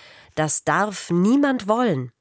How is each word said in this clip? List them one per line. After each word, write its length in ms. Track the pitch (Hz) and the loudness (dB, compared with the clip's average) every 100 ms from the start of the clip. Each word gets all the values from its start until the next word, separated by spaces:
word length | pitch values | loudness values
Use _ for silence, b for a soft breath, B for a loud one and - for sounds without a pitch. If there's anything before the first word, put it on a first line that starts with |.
| B B B - | B B B -4
Das 280 | 156 - | -2 0
darf 460 | - 156 208 190 - | 0 0 0 -4 -2
niemand 580 | 175 196 269 285 254 202 | 2 2 4 2 0 -2
wollen. 460 | 226 247 139 123 _ | 0 0 -2 -4 _